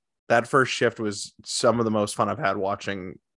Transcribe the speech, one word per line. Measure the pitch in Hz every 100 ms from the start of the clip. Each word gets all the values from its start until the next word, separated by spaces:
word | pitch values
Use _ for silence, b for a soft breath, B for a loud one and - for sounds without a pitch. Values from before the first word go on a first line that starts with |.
| _ _ -
that | 117 113
first | 139 127
shift | - 120 -
was | 107 104 - _
some | - - 123 117
of |
the | 113
most | 107 104 -
fun | 104
I've | -
had | 139 101
watching | 95 101 - 98 92 - _